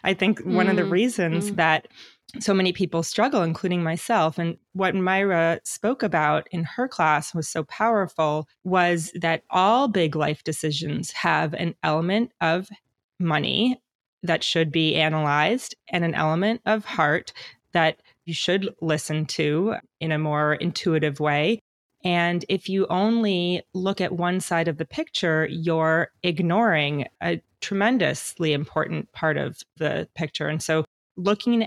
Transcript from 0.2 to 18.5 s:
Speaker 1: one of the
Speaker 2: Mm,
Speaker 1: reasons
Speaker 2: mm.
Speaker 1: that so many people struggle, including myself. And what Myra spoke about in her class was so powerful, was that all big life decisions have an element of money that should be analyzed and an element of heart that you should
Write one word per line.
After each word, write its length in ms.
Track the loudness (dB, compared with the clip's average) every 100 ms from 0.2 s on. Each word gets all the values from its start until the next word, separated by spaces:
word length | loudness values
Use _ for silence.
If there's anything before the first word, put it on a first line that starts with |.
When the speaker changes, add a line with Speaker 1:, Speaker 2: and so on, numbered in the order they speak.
| 2 0
Speaker 1:
one 300 | 0 2 4
of 80 | 4
the 60 |
Speaker 2:
Mm, 80 | 2
Speaker 1:
reasons 600 | 2 2 0 0 0 -2
Speaker 2:
mm. 60 | 0
Speaker 1:
that 320 | 2 2 -2 -16 -20 _ -18 -6
so 140 | 0
many 180 | 2 2
people 320 | 0 -2 -2
struggle, 400 | -2 0 2 2
including 400 | 0 0 -2 -2
myself. 540 | -2 -4 0 2 2 0
And 200 | -4 -6 _
what 240 | -4 -2 0
Myra 640 | 0 0 2 2 2 0 -6
spoke 380 | -4 -4 -2
about 440 | -2 0 2 0 -2
in 120 | -6
her 240 | -6 -4 -6
class 480 | 0 2 2 0 -6
was 140 | -6
so 160 | -6 -8
powerful, 800 | -2 2 2 0 0 0 0 -6 _
was 480 | -2 2 2 2 -2 -4
that 280 | -2 -2 -2
all 400 | 2 4 4 2
big 260 | 2 0 0
life 300 | -2 -2 -6
decisions 640 | -4 -4 -4 -4 -6 -6
have 420 | -4 0 2 0 -2
an 200 | -6 -4
element 480 | -2 0 0 0 -2 -2
of 300 | 0 0 -4 -16 _ _ _ _
money 600 | 0 0 0 0 0 -2 _ _ _ _
that 200 | -2 -2
should 280 | 0 0 0
be 240 | 2 2 2
analyzed 800 | 2 2 2 2 2 0 -4 -16 -6
and 140 | -2
an 120 | 0 0
element 460 | 0 2 0 0 0
of 200 | -2 -2
heart 480 | 0 2 2 -4 -14 -20 -20 _
that 280 | 0 0 0 _ _ -10
you 80 |
should 400 | -6 0